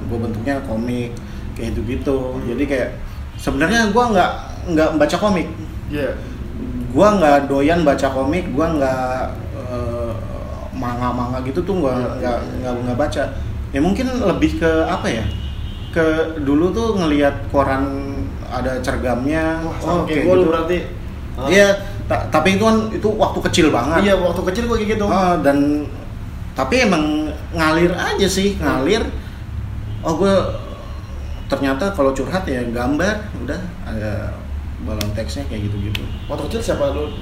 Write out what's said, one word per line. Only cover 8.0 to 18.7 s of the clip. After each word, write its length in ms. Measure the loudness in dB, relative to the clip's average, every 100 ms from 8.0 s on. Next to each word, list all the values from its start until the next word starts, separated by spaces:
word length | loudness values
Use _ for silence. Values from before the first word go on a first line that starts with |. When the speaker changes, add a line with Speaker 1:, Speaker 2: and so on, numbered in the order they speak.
| 2
Speaker 1:
komik, 380 | 0 0 0 0
gua 160 | 0 0
nggak, 520 | 2 0 0 -2 -2 -4 -6 -8 -8 -6
eh, 440 | -6 -4 -4 -4 -6 -6 -8 -8 -8 -8
manga-manga 720 | -6 -4 -2 -2 -2 -2 -4
gitu 180 | -2 -2
tuh 140 | 0 2
gua 160 | 2
Speaker 2:
Iya, 80 | 0
Speaker 1:
nggak, 160 | -2 -2 -2 -2
Speaker 2:
iya. 180 | -4 -6
Speaker 1:
nggak, 100 | -4 -2 -2
nggak 120 | 0
baca. 260 | 0 0 -2 -4 -4 -4 -4
Ya 120 | 0
mungkin 240 | 2 2 0
lebih 480 | 0 2 4 2 2
ke 140 | 2 2 2
apa 180 | 0
ya? 160 | -2 -2 -2 -4 -6 -6 -8 -8 -4
Ke 160 | 2 2 2 0 -2
dulu 340 | 2 4 4
tuh 240 | 2 0 2
ngelihat 400 | 2 4 4 2 0
koran 340 | 2 2 2 0 -2 -4 -4 -6 -6 -6
ada 320 | -4 -2